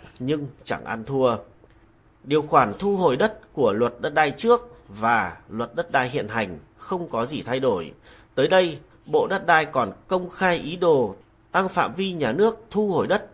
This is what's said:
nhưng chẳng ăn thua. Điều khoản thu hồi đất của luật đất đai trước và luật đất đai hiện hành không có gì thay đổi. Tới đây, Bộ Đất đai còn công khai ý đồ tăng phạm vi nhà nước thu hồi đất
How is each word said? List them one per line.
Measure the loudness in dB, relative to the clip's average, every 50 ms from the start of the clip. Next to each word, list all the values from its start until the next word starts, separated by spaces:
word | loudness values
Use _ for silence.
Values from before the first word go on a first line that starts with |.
| -20 -20 -14 -8
nhưng | -4 -4 -4 -4 -4 -10 -14 -12 -8
chẳng | -8 -8 -8 -6
ăn | -8 -8 -8 -8
thua. | -4 0 2 2 2 2 0 -6 -14 -20 _ _ -20 _ _ _ _ _ _ _ _ _ _ -6
Điều | 0 0 0
khoản | 0 4 4 4 4 4 0 -2
thu | -2 0 0
hồi | 2 4 2 4
đất | 4 2 0 0 -4 -18 _
của | -2 2 2 2
luật | 4 4 0 0 0 -4
đất | -6 -2 2
đai | 2 2 2
trước | 0 0 4 4 4 4 2 -6 -20 -20 -20 -20
và | -10 -2 0 2 2 2 0 -2 -6 -12 -16 -12
luật | -8 -6 -6 -6 -4
đất | -6 -6 -2
đai | 0 -2 -2 0
hiện | -2 -4 -6 -4
hành | -4 -4 -4 -4 -6 -14 -16 -20 _
không | -16 -8 -6 -6 -6 -6 -6
có | -4 -4 -4
gì | -4 -6 -8
thay | -6 -4 -4 0
đổi. | 0 0 0 0 -4 -8 -14 -20 _ -20 -20 -20 -18 _ -2
Tới | 0 2 4
đây, | 4 4 4 2 -2 -8 -16 _ -20 -20 -8
Bộ | -2 0 0 0
Đất | 0 -2 -2 2
đai | 4 4 4 2
còn | 0 -2 -2 -2 -2 -4 -10 -6 -4
công | -4 -4 -4 -4
khai | -6 0 0 2 2 0
ý | -2 -6 -6
đồ | 0 2 4 4 4 2 0 -4 -10 -18 _ _ _ _ _
tăng | -2 -2 0 0
phạm | 0 0 -2 -2 -2
vi | -4 -4 -4
nhà | -2 -2 -2 0
nước | 2 2 2 2 0 -2 -10 -6
thu | -2 -2 0 0
hồi | 0 0 0
đất | 0 0 -2 -2 -6